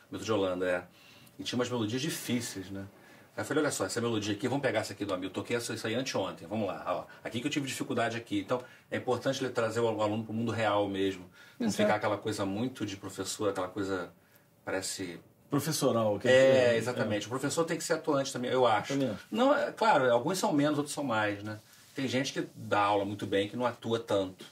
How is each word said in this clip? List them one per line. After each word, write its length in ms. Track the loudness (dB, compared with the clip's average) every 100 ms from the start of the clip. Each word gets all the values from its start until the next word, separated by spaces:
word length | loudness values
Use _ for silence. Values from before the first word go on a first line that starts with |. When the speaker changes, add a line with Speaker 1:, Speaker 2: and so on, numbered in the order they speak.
| -12
Speaker 1:
Hamilton 160 | -8
de 80 | 0
Holanda, 340 | 2 2 0 0
é. 180 | 0 -4 -20 -20 -20 -20 -10
E 60 |
tinha 120 | -4 -2
umas 100 | 0
melodias 320 | 0 -2 -2
difíceis, 720 | -4 -4 -2 -2 -2 -8 -8
né? 140 | -10 -10 -16 -20 -20 -16 -10
Aí 40 |
eu 20 |
falei, 180 | -2 0
"Olha 60 | 0
só, 120 | 0
essa 160 | -2 -2
melodia 320 | 0 -2 -2
aqui, 140 | -2 -2
vamos 140 | 0
pegar 180 | 0 0
essa 120 | -2
aqui 120 | -6
do 80 | -4
Hamilton. 200 | -4 -4
Toquei 220 | -8 -4 -4
essa, 180 | -2
isso 120 | -6 -4
aí 80 |
anteontem, 520 | -2 -2 -2 -4 -6 -6
vamos 180 | -4 -2
lá. 160 | -4 -4
Ó, 180 | -4 -6 -12 -8
aqui 140 | -4
que 60 | -2
eu 40 |
tive 160 | -4 -4
dificuldade 500 | -6 -4 0 0 -2
aqui." 240 | -4 -4
Então, 220 | -2 -4 -4 -18 -8
é 60 | -6
importante 460 | -2 -2 0 -2
ele 100 | -2
trazer 260 | 0 0 2
o 200 | 0 2
aluno 240 | 0 0
pro 80 | -2
mundo 180 | -4 -2
real 360 | 0 2 2 2
mesmo. 360 | 0 0 -2 -12 -20 -20 -4
Não 80 | -2
Speaker 2:
Exato. 140 | 2
Speaker 1:
ficar 140 | 2 2
aquela 200 | 0 -2
coisa 260 | -2 -2
muito 400 | -2 -2 -4 -4 -8
de 100 | -8
professor, 540 | -10 -8 -6 -2 -2
aquela 180 | 0 -4
coisa... 420 | -4 -2 -2 -4 -12 _ -20 _ _
Parece 560 | -6 -4 -4 -6 -8 -8 -16 _ -2
Speaker 3:
Professoral, 680 | -2 0 0 2 4 2 2
que 80 | 6
Speaker 1:
É, 460 | 8 10 8 6
Speaker 3:
é, 20 | 4
Speaker 1:
exatamente. 480 | 0 -2 0 -2
Speaker 3:
é. 20 | -2
Speaker 1:
O 40 |
professor 340 | -4 -2 0
tem 120 | 0 -2
que 80 |
ser 80 | -2
atuante 400 | -2 2 0 0
também, 180 | -4 0
eu 160 | 4 6
acho. 280 | 4 2
Speaker 3:
Também 160 | 0 0
acho. 140 | -2 -4
Speaker 1:
Não, 240 | 2 4
é, 160 | 4 2
claro, 400 | 2 4 6 6
alguns 240 | 4 2 0
são 140 | 2
menos, 260 | 4 4 2
outros 140 | -2
são 100 | -4
mais, 400 | -2 0 0 -2
né? 160 | -8 -10 -12 -20 -14
Tem 140 | -6 -2
gente 240 | 0 0
que 160 | -4 -6 -8
dá 240 | -2 2
aula 240 | 4 2
muito 200 | 0 -4
bem, 240 | 0 0 0
que 80 | -2
não 80 |
atua 360 | -2 -2 -2 -2
tanto, 440 | 0 0 0 -6 -20